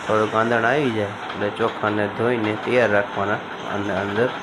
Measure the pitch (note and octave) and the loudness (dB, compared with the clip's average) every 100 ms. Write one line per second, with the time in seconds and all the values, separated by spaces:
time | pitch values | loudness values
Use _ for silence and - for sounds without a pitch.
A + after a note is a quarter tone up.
0 | - A2 G#2+ A2 A2+ A#2+ A2+ C#3 C#3+ A2 | 2 2 2 2 2 2 4 2 2 0
1 | G2+ G#2+ - F2 G#2 G2+ A2+ - G#2+ G#2 | -4 -4 -10 -4 -4 0 -2 0 -2 0
2 | G2+ G2 A2+ B2 G#2+ G#2+ - A#2+ A2+ G#2 | -2 0 0 0 0 -2 0 2 4 4
3 | G2+ - G2+ G#2+ - - - G#2 G2+ F#2+ | 0 -2 -2 -2 -4 -10 -6 -4 -2 -2
4 | G2+ G2+ B2+ - | -2 0 0 0